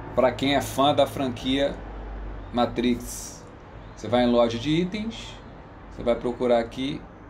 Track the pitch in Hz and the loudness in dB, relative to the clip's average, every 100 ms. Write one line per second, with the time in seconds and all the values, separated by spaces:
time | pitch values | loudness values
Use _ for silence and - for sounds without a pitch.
0 | - - 127 117 135 139 113 - 139 143 | -4 4 4 4 2 2 2 2 4 6
1 | 139 - 135 113 131 135 139 - - - | 4 2 -4 -2 0 2 2 -2 -10 -10
2 | - - - - - 120 117 - 123 120 | -10 -10 -10 -10 -6 0 0 2 2 2
3 | - - - - - - - - - - | -2 -10 -12 -14 -16 -18 -18 -16 -16 -10
4 | 104 120 123 120 117 117 135 160 180 214 | 0 4 6 6 4 2 0 2 0 -2
5 | 220 - - - - - - - - - | -6 -8 -12 -14 -16 -18 -18 -18 -16 -4
6 | 113 117 123 120 123 120 117 131 135 156 | 0 0 0 0 4 4 2 -4 -4 -6
7 | - - - | -10 -16 -10